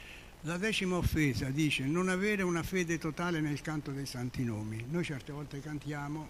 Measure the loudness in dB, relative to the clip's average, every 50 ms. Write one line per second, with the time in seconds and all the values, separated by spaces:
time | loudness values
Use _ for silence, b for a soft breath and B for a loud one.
0 | B B B B B B B -8 -4 -4 -2 0 0 0 2 2 2 2 2 4
1 | 4 4 4 4 4 4 4 2 0 0 2 4 4 4 4 2 2 2 2 2
2 | 4 2 2 2 2 2 2 2 2 2 2 2 0 0 0 0 2 2 0 0
3 | 0 -2 -2 0 0 0 2 2 2 2 0 0 -2 -2 -2 -2 -2 -4 -4 -4
4 | -4 -4 -4 -4 -4 -2 0 0 0 0 0 0 -2 -2 -4 -4 -4 -2 0 0
5 | 0 0 -2 -6 -6 -8 -8 -8 -8 -8 -8 -8 -6 -6 -6 -4 -4 -4 -4 -4
6 | -4 -4 -4 -6 -6 -8